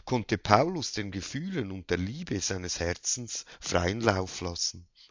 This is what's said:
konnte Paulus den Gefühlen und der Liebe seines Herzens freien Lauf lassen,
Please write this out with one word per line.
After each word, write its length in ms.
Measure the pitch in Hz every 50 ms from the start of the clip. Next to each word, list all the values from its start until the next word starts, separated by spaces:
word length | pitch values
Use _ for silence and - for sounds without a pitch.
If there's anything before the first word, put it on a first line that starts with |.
| -
konnte 340 | - 127 123 104 - 110 98
Paulus 540 | - - 107 110 139 170 190 165 127 - -
den 180 | - 104 101
Gefühlen 600 | 92 98 90 - - 135 165 196 190 165 110 95 95
und 180 | 95 90 -
der 80 | 90 87
Liebe 420 | 90 98 117 156 180 - 131 98
seines 400 | - - 98 92 90 87 - -
Herzens 640 | 87 85 87 - - - - 127 120 110 - - - - - -
freien 400 | - - 95 90 87 87 101 117
Lauf 400 | 113 113 98 92 95 90 - -
lassen, 460 | 90 87 87 - - - - 92 87 _ _ _ - _